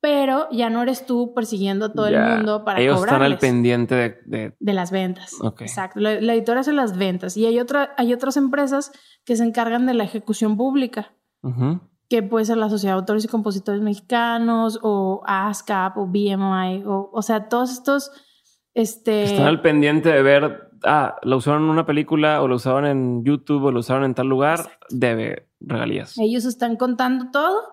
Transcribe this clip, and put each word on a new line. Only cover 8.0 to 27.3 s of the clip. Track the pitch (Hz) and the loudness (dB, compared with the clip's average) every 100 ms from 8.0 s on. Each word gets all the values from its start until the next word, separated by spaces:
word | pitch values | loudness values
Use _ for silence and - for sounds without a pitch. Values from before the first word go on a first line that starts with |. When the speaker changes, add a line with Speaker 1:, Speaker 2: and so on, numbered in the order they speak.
| 240 | 0
Speaker 1:
otras | 247 269 269 | 0 0 0
empresas | 277 277 277 277 285 - _ _ | 0 0 0 -2 -4 -12 _ _
que | _ 226 | _ 0
se | |
encargan | 233 226 226 233 254 | 0 0 -2 0 2
de | |
la | 240 | 0
ejecución | 202 220 208 214 220 208 | -2 -6 -4 -2 0 0
pública. | 254 269 254 233 208 _ _ _ | 0 0 -2 -6 -12 _ _ _
Speaker 2:
Ujú. | 131 123 127 175 - _ _ | -8 -2 0 -2 -6 _ _
Speaker 1:
Que | 233 | -2
puede | 196 226 | 0 0
ser | 214 226 | 0 0
la | 214 | 0
Sociedad | 214 190 | 0 0
de | 185 | -2
Autores | 190 214 | 0 -2
y | 220 | 0
Compositores | 226 214 196 190 202 | -2 -2 -4 -4 -2
Mexicanos, | 214 202 _ 240 233 233 233 226 226 220 | -2 -4 _ -2 0 0 0 0 0 -2
o | 220 202 190 190 | -2 0 0 -4
ascap, | - 196 202 202 - 202 185 190 | -2 -2 -2 -6 -4 -2 -2 -4
o | 196 | -4
B | 190 202 | -2 0
M | 196 196 190 185 185 | 0 0 0 -2 -4
I, | |
o, | 202 196 196 | -4 -6 -4
o | 226 | -8
sea, | 208 220 214 | -2 -2 0
todos | 240 254 | -2 -2
estos... | 254 - 277 277 - _ _ _ _ _ | -4 -2 -2 -2 -16 _ _ _ _ _
Este | - 220 - - 214 | -2 -2 -2 -2 0
Speaker 2:
Están | 208 202 143 | 2 4 4
al | 156 | 4
pendiente | 165 151 147 151 156 | 4 4 4 4 4
de | 147 | 6
ver, | 135 143 147 - - _ | 6 6 4 -4 -18 _
"Ah, | - 151 131 - | 2 2 2 -4
la | - 131 | 0 0
usaron | 123 147 | 2 2
en | 156 | 2
una | 160 156 | 2 2
película, | 147 151 156 151 151 | 0 0 2 2 2
o | 139 | 2
la | 123 | 0
usaron | 135 131 147 | 0 0 2
en | 139 127 120 | 0 0 -2
YouTube, | 120 143 - 147 | 0 -2 0 0
o | 139 | 2
la | 123 | 0
usaron | 117 131 | 0 0
en | 135 | 0
tal | 127 131 | -2 0
lugar", | 131 143 170 | 2 2 0
Speaker 1:
Exacto. | 160 - - | -4 -14 -10
Speaker 2:
debe | 127 123 113 110 - _ _ | -2 0 0 -4 -8 _ _
regalías. | - - 117 98 - - | -8 -4 -4 -4 -8 -2
Speaker 1:
Ellos | 220 247 | -2 0
están | 240 233 240 233 | -4 -4 -4 -2
contando | 254 240 254 254 247 | -2 -2 -2 -2 -2